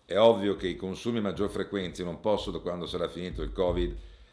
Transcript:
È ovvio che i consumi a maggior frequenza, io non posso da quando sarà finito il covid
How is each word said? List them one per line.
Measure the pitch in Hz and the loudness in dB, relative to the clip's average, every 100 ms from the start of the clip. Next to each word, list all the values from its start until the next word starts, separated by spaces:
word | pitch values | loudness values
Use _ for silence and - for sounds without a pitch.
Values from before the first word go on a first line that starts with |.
È | - 90 | -2 6
ovvio | 113 107 101 87 | 8 8 4 0
che | 90 | -2
i | - | -4
consumi | 95 92 117 117 | -6 -4 -2 -2
a | |
maggior | 101 90 98 | -2 -2 -2
frequenza, | - 95 98 90 80 | -2 -4 -2 -4 -4
io | 87 | -6
non | 80 | -4
posso | 110 101 - | 0 0 0
da | 82 | -6
quando | 87 87 80 | -4 -6 -6
sarà | 87 82 | -4 -4
finito | 87 90 85 | -4 -8 -6
il | 76 | -6
covid | - 90 87 87 - - - - | 0 0 2 0 -4 -14 -20 -20